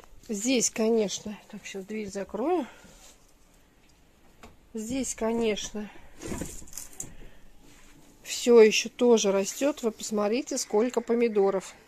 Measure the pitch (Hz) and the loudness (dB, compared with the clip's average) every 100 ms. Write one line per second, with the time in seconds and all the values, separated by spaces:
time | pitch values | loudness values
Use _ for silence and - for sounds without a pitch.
0 | - - - 202 233 262 - - 220 226 | -20 -20 -10 -4 0 0 0 0 0 2
1 | 196 - 208 202 - 202 - 196 190 214 | 0 -4 -10 -14 -16 -18 -14 -14 -10 -10
2 | 202 196 185 202 277 359 233 - - - | -8 -10 -8 -4 0 -2 -4 -12 -20 -20
3 | - - - _ _ _ _ _ _ _ | -20 -20 -20 _ _ _ _ _ _ _
4 | _ _ - _ - - _ 220 220 269 | _ _ -20 _ -20 -20 _ -12 -6 -6
5 | 240 - 226 233 226 208 - 214 208 - | -6 -4 -2 0 0 -2 -6 -10 -12 -16
6 | - - - - - - - - - - | -20 -14 -10 -8 -10 -12 -14 -16 -16 -16
7 | - - - - - - - - - - | -16 -16 -18 -20 -20 -20 -20 -20 -20 -20
8 | - - - - 247 240 220 202 226 - | -20 -20 -10 -2 8 10 10 6 -2 2
9 | 247 220 202 196 196 - 277 294 226 214 | 4 6 4 0 -2 -2 -2 0 -4 -6
10 | - 208 208 240 294 269 - 214 247 233 | -6 -2 0 -2 -4 -6 -2 0 2 -2
11 | 240 233 233 208 196 190 - - | 0 0 2 4 2 0 -6 -18